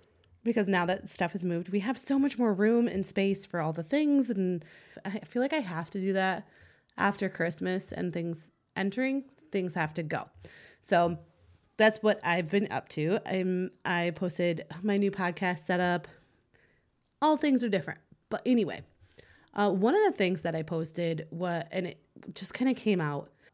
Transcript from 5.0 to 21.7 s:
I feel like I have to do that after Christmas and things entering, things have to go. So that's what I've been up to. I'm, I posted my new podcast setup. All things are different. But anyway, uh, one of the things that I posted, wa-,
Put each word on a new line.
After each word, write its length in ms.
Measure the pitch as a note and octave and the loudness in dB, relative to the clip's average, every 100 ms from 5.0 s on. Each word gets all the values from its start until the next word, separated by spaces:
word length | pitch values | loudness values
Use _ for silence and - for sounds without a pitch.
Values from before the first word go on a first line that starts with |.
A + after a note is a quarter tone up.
I 60 | G3 | -10
feel 320 | G3+ - A#3+ | -10 -6 -2
like 100 | C#4 | 0
I 60 | D#4 | -2
have 320 | F#3+ E3 E3 | -4 -6 -6
to 100 | G3+ | -4
do 120 | F#3+ | -2
that 340 | F#3+ F#3+ F#3+ - _ - _ _ - | 0 0 -2 -8 _ -20 _ _ 0
after 320 | G3+ G3+ F#3+ | 0 0 -4
Christmas 640 | - E3+ D#3+ F3+ F#3 - | -2 -4 -2 -4 -4 -4
and 220 | - F3+ | -6 -4
things 400 | E3+ E3+ D#3+ - _ _ - | -4 -6 -8 -12 _ _ -4
entering, 480 | G3 A3 C4 C#4 C4+ _ _ | -2 0 -2 -2 -6 _ _
things 240 | G3 F3+ | -4 -2
have 180 | E3+ D#3 | -2 -2
to 120 | E3+ | -4
go. 240 | D#3 D#3+ - - - - - - | -4 -6 -6 -14 -20 -20 -20 -20
So 380 | - F3 F3 E3+ - _ _ _ _ - | 0 4 4 0 -10 _ _ _ _ 4
that's 240 | A3 A3 | 4 6
what 160 | G#3+ - | 2 2
I've 260 | E3 F3 D#3+ | 2 0 2
been 160 | G3+ - | 0 0
up 180 | A#2+ - | -2 -6
to. 280 | - D#3 G#3 - | -4 0 0 -2
I'm, 440 | F#3+ F#3 F3+ F#3 - | -2 0 -2 -4 -6
I 280 | - F3 F3 | -2 0 0
posted 500 | D#3+ F3+ E3 F3 E3 - E3 | -2 -4 0 0 0 -6 -4
my 160 | G#3 G3+ | 0 2
new 140 | G3 | 2
podcast 560 | G3 F3+ E3+ F#3 E3+ - | 0 -2 -2 -2 -2 -2
setup. 400 | F3+ F3+ F3 - - _ _ _ _ _ _ _ _ _ _ | 0 2 0 -4 -16 _ _ _ _ _ _ _ _ _ _
All 160 | D4+ D4+ | 2 4
things 280 | D4 B3+ | 4 2
are 40 | A#3 | 2
different. 300 | F#3+ - - _ - _ | 0 -2 -10 _ -20 _
But 140 | G#3+ B3 | -4 2
anyway, 360 | A#3+ E3 E2+ - _ - - - _ _ | 2 2 -4 -14 _ -20 -20 -20 _ _
uh, 180 | - G#3 | 0 2
one 240 | F#3 A3 G4 | 4 4 6
of 80 | |
the 120 | G#4 - | 4 4
things 260 | F#3 F3+ | 0 0
that 120 | E3+ | -2
I 80 | D#3+ | -4
posted, 640 | D#3 E3 D#3+ F3 E3+ D#3+ - | -4 -4 -4 -2 -2 -2 -6
wa-, 320 | E3 F3+ E3+ - | -6 -4 -4 -4